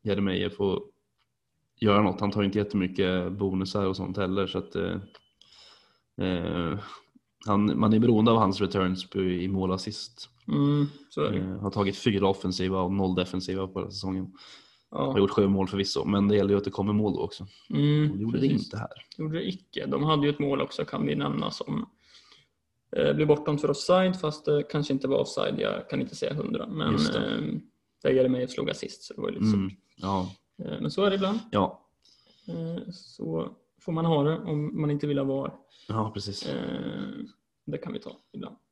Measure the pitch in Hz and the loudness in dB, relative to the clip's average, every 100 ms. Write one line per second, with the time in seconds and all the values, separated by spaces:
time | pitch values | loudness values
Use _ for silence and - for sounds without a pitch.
0 | 110 98 98 92 95 - 101 92 - _ | 0 0 2 0 -2 0 -2 -2 -6 _
1 | _ _ _ _ _ _ _ _ 107 101 | _ _ _ _ _ _ _ _ 4 6
2 | 104 92 101 104 101 104 101 104 92 92 | 6 2 -2 0 0 0 0 0 0 2
3 | 92 92 90 101 98 95 95 104 98 95 | 2 2 -2 -2 -2 0 -2 0 0 -2
4 | 95 101 92 98 95 95 92 95 90 90 | -4 -2 -2 0 -2 -4 -4 -4 -2 -4
5 | 95 - _ _ _ - - - _ _ | -8 -20 _ _ _ -20 -20 -20 _ _
6 | _ - 92 90 85 82 85 107 - - | _ -4 -2 -2 -2 -2 -2 -4 -8 -16
7 | _ - _ _ 110 101 104 64 110 110 | _ -20 _ _ 0 2 4 4 4 6
8 | 120 107 113 113 101 95 95 98 90 92 | 6 6 6 6 4 2 0 2 0 0
9 | - 98 92 90 92 98 92 92 107 104 | -6 -2 0 0 -2 0 0 -2 -4 -10
10 | - - - _ - 143 143 147 143 - | -14 -16 -20 _ -4 0 2 2 0 -4
11 | - - 147 92 95 87 101 104 98 - | -12 -4 -2 -2 -4 -4 -4 0 0 2
12 | - 98 95 98 92 90 92 95 90 98 | 0 4 2 2 -2 -2 0 0 0 0
13 | 95 92 90 95 92 95 95 95 98 98 | 2 0 -2 -4 -4 -6 -4 -6 -8 -8
14 | 95 95 92 - - - - _ _ - | -6 -6 -6 -12 -20 -20 -20 _ _ -4
15 | 139 127 98 - 98 98 92 98 98 - | 0 4 4 4 4 4 2 0 -2 -2
16 | 71 101 101 104 101 101 101 101 101 104 | 0 4 4 4 4 2 0 -2 0 2
17 | 107 - - - 98 - _ 147 147 151 | 0 0 -4 -6 -16 -18 _ 2 4 4
18 | 151 98 113 123 135 143 - 107 - - | 2 0 -2 2 2 2 0 -8 -8 -12
19 | - - 156 160 190 185 _ - - 139 | -20 -8 -6 -4 -6 -8 _ -8 -4 -2
20 | 151 151 143 147 143 139 - - - - | 2 4 2 2 0 0 -2 -4 -4 -2
21 | 147 147 143 - - - - 151 - _ | -2 0 -2 -2 -4 -6 -4 -4 -6 _
22 | _ - _ - _ _ _ _ _ - | _ -20 _ -20 _ _ _ _ _ 0
23 | - 147 151 147 151 147 143 143 - 185 | 2 4 4 4 4 0 0 -2 4 4
24 | 185 180 156 147 - 147 143 151 143 135 | 4 0 -4 -4 0 0 0 -2 0 -2
25 | 131 135 - - - - 52 50 - - | 0 0 0 -2 -2 0 -2 -2 -4 -4
26 | - - - 151 - - - 156 - - | -4 -4 -4 -4 -4 -4 -4 -2 0 2
27 | 76 55 53 55 52 - - _ _ _ | 2 0 -2 -2 -4 -6 -8 _ _ _
28 | 139 131 127 127 127 - - - - - | 2 4 4 2 -2 -4 -4 -4 -8 -12
29 | - - - - 110 101 95 95 _ _ | -16 -6 -6 0 2 2 0 -6 _ _
30 | 92 98 92 98 _ - - 156 - 151 | -2 -2 -2 -8 _ -12 -10 -6 -4 2
31 | 202 196 190 220 - 107 92 - _ _ | 2 2 0 -2 0 2 2 -2 _ _
32 | _ _ _ _ - 165 165 170 - 180 | _ _ _ _ -10 -8 -6 -8 -10 -16
33 | - - 165 160 - - _ _ - 165 | -20 -10 -6 -4 -6 -10 _ _ -6 0
34 | 165 156 147 165 175 147 151 - 151 147 | 2 4 4 0 -2 -4 -2 -2 0 0
35 | 147 143 135 135 139 - _ - - 110 | 0 0 0 -2 -4 -10 _ -20 -4 -2
36 | 107 98 104 95 - 69 - - - 52 | -2 -4 -8 -8 -6 -6 -6 -6 -6 -8
37 | 50 57 - _ _ _ - - - - | -8 -10 -14 _ _ _ -10 -8 -8 -10
38 | - - _ - - - _ | -10 -18 _ -14 -14 -16 _